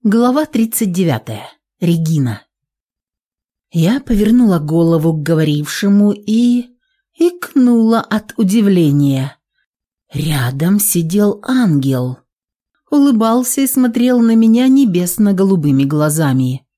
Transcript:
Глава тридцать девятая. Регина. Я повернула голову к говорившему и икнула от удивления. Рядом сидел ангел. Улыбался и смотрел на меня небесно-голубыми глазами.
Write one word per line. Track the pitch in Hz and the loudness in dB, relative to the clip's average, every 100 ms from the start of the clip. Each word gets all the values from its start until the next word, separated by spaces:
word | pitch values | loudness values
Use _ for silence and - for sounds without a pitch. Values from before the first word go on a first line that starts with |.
Глава | 226 220 240 262 311 | 0 2 2 0 -2
тридцать | 226 226 - 214 | -2 -2 -2 -4
девятая. | 175 175 117 - 107 - _ _ _ | -2 -2 -2 -6 -14 -16 _ _ _
Регина. | 170 170 160 160 127 104 _ _ _ _ _ _ _ _ _ _ _ _ _ | -2 -2 0 -2 -2 -6 _ _ _ _ _ _ _ _ _ _ _ _ _
Я | 170 165 262 | -2 0 -2
повернула | 277 214 214 247 233 175 | -2 0 2 4 2 0
голову | 151 165 165 165 160 | 0 0 2 2 0
к | 156 | -2
говорившему | 147 160 156 147 147 - 202 202 208 | -2 0 0 -2 -4 -4 0 2 2
и | 202 - 220 240 240 240 _ _ _ _ | 0 -2 0 2 0 -4 _ _ _ _
икнула | _ 339 349 - 294 247 233 226 226 | _ -2 -2 -6 0 2 2 2 0
от | - 214 208 - | -2 -6 -6 -4
удивления. | 196 214 202 185 160 143 143 135 135 - _ _ _ _ _ _ _ | 0 2 2 2 2 2 2 0 -4 -10 _ _ _ _ _ _ _
Рядом | 139 151 147 123 135 165 202 | -8 -6 -4 -4 -2 0 0
сидел | 202 175 160 196 208 202 - | 0 -2 -2 0 0 -2 -4
ангел. | 254 226 147 135 131 127 127 _ _ _ _ _ _ _ | -2 0 0 0 -2 -4 -10 _ _ _ _ _ _ _
Улыбался | 294 277 226 226 240 247 - | 0 2 2 2 0 -2 -4
и | 269 | -2
смотрел | 269 254 233 247 247 | 0 0 0 0 2
на | 233 | 2
меня | 226 226 226 262 | 2 4 4 4
небесно-голубыми | 262 262 175 175 - 208 190 196 190 147 135 | 4 2 0 -4 -2 0 2 0 0 0 0
глазами. | 139 151 151 151 151 131 127 135 _ | 0 0 -2 0 0 0 -2 -4 _